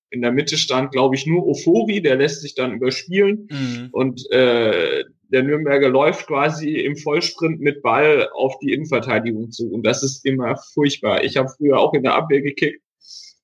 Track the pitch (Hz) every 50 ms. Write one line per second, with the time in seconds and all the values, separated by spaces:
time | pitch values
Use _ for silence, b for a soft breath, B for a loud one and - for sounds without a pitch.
0 | _ - - 123 120 123 123 139 151 - 156 - - - 127 127 139 135 131 127
1 | 135 135 131 131 - 156 165 175 170 - 143 - - 165 180 226 220 208 202 202
2 | 170 143 131 131 139 156 160 - 151 143 - - 131 127 104 117 127 127 131 -
3 | - 170 180 196 202 196 208 214 208 - 151 139 131 123 120 120 123 127 - 113
4 | 131 135 120 127 120 - 107 131 131 123 120 120 117 110 95 85 82 67 67 71
5 | 65 - _ _ _ - 131 131 131 143 151 151 156 143 139 139 139 131 127 135
6 | 143 160 - - - - 151 139 143 156 156 156 160 147 156 - - 139 147 -
7 | - 151 147 170 175 - - - 165 160 156 - 139 139 - - - 120 113 131
8 | 147 156 151 131 - - - - 127 135 - - - - 110 139 156 - 139 117
9 | 113 127 117 110 113 117 110 107 117 113 117 - 117 107 90 117 110 113 123 -
10 | - 131 135 - - 139 135 131 123 120 135 131 - - - 156 147 143 139 -
11 | - 107 92 - - - - 139 131 135 - - 151 143 135 117 - - - 139
12 | 123 127 - - 160 156 143 147 139 143 139 - - - - - _ _ _ _
13 | B B B B B B B B